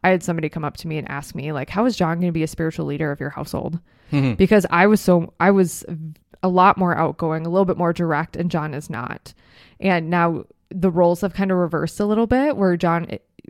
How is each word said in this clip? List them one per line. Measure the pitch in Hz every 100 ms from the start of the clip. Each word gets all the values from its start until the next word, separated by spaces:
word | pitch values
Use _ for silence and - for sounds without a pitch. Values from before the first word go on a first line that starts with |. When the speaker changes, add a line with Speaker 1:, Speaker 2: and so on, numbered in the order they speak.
Speaker 1:
I | 185
had | 185
somebody | - 165 151
come | 165 147
up | -
to | 165
me | 156
and | -
ask | 139 - 151
me, | 147
like, | 151 -
"How | 202 247
is | 208
John | 165 170
gonna | 175
be | 165
a | 156
spiritual | - 160 165 147
leader | 143 151
of | 143
your | 139
household?" | 139 143 - - 165 - _ -
Speaker 2:
Mm-hmm. | 143 135
Speaker 1:
Because | 104 185 214 175
I | 170 202
was | 208
so, | - 175 170 -
I | 180
was | 196 175 - - 160 156 - _ -
a | 185
lot | 180 190 -
more | 180 165
outgoing, | 165 - 165 160 165
a |
little | 185 185
bit | -
more | 170
direct, | 165 170 147 165 170
and | 175
John | 165 156
is | 143 -
not. | 110 123 - - - _ _ - -
And | 196 175 160
now | 175 170 156 - _ -
the | 190 185
roles | 170 175 175
have | 196
kind | - 190
of | 185
reversed | 170 160 165 -
a | 208
little | 214 226
bit, | 254 294 233
where | 190 175
John | 175 170 165
i-, | - _ _ -